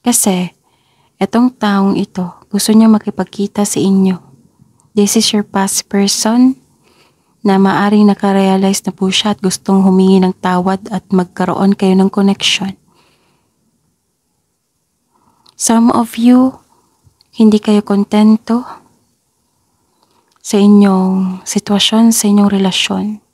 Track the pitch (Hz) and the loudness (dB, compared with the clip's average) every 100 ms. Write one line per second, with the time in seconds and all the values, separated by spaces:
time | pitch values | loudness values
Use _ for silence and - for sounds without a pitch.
0 | 247 240 - 185 180 _ _ _ _ _ | -2 -2 0 -2 -4 _ _ _ _ _
1 | _ _ 196 226 247 247 208 196 196 - | _ _ -4 0 -2 -2 -2 0 0 -2
2 | 196 - 175 - _ 202 - 220 226 214 | -4 -8 -10 -12 _ -6 0 4 4 2
3 | 214 - 185 - 202 - 202 - 196 190 | -2 -8 -10 -6 -8 -4 -4 -2 0 2
4 | 190 185 - _ _ _ _ _ _ - | 0 -2 -10 _ _ _ _ _ _ -2
5 | 202 233 214 214 202 196 196 - - 202 | 0 0 -2 -2 -4 -4 -4 -6 -4 -2
6 | 202 - 214 233 254 262 _ _ _ _ | -2 -2 -2 2 2 0 _ _ _ _
7 | _ _ _ _ 208 190 196 170 202 208 | _ _ _ _ -2 2 2 0 0 2
8 | 208 196 202 196 190 190 196 196 - - | 2 2 0 0 0 0 0 -2 -6 -6
9 | 190 185 208 208 185 - - 196 190 190 | -4 -2 -4 -4 -4 -6 -2 0 2 2
10 | 190 190 185 185 185 180 180 190 202 202 | 2 2 0 -2 -4 -2 -2 -4 -6 -10
11 | _ 185 180 - 185 - 196 196 190 190 | _ -4 -2 -6 -6 -2 -2 0 0 2
12 | 190 196 196 196 - - 190 190 _ _ | 0 0 -2 0 -4 -4 -6 -12 _ _
13 | _ _ _ _ _ _ _ _ _ _ | _ _ _ _ _ _ _ _ _ _
14 | _ _ _ _ _ _ _ _ _ _ | _ _ _ _ _ _ _ _ _ _
15 | _ _ _ _ _ _ - 226 233 - | _ _ _ _ _ _ -2 2 2 0
16 | 233 - 233 247 262 - _ _ _ _ | -4 0 2 4 2 -2 _ _ _ _
17 | _ _ _ - 220 208 214 208 - 202 | _ _ _ 2 2 2 2 -2 0 -4
18 | 202 214 214 220 - 233 254 - _ _ | -2 2 2 2 -2 -6 -6 -20 _ _
19 | _ _ _ _ _ _ _ _ _ _ | _ _ _ _ _ _ _ _ _ _
20 | _ _ _ _ - 208 202 208 202 190 | _ _ _ _ -4 0 4 4 4 2
21 | 185 190 185 185 - 208 - 202 - 220 | 0 -2 -4 -6 -8 -8 -4 -2 0 2
22 | 233 226 208 202 202 196 190 180 - 190 | 2 2 0 2 2 0 -2 -2 -6 -6
23 | 202 214 _ | -6 -10 _